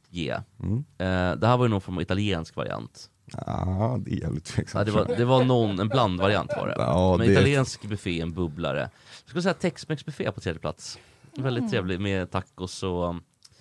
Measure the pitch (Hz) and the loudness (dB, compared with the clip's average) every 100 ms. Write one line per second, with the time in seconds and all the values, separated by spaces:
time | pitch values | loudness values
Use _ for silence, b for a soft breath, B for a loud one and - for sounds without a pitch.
0 | _ 87 71 57 - - 87 113 151 - | _ -6 -4 -6 -8 -8 -4 -4 -4 -4
1 | 92 92 90 71 110 123 123 101 - 90 | 0 2 0 2 4 4 4 0 -2 -6
2 | 82 92 104 87 80 - 55 50 58 - | -2 0 0 -2 -6 -8 -6 -6 -10 -18
3 | - _ - - - - 90 92 113 123 | -20 _ -16 -12 -6 -4 -2 0 0 -2
4 | - - - 76 - - - - 104 107 | -4 -4 -4 -6 -6 -4 -4 -2 0 0
5 | - - 120 131 127 123 110 92 107 131 | 0 0 4 4 4 4 2 0 0 2
6 | 110 90 95 101 73 - 50 - 58 80 | 2 4 2 2 0 -2 -2 0 2 4
7 | 92 87 92 98 131 143 127 - 104 104 | 6 6 6 8 6 4 0 -4 -8 -6
8 | 98 85 82 85 87 76 80 71 64 _ | -4 -2 -4 -2 -4 -2 -4 -2 -4 _
9 | - - - 160 185 165 180 - - 156 | -20 -20 -10 -2 -2 0 -2 -4 -8 -8
10 | - - - - 95 80 80 - - - | -8 -8 -6 -4 -6 -6 -6 -8 -12 -16
11 | b b b - 131 123 226 123 92 90 | b b b -4 -2 -2 0 -2 0 -2
12 | 101 95 87 95 - - 92 - 95 87 | 0 -2 -2 -4 -6 -10 -10 -6 -4 -2
13 | 87 85 - _ - _ | -2 -4 -12 _ -20 _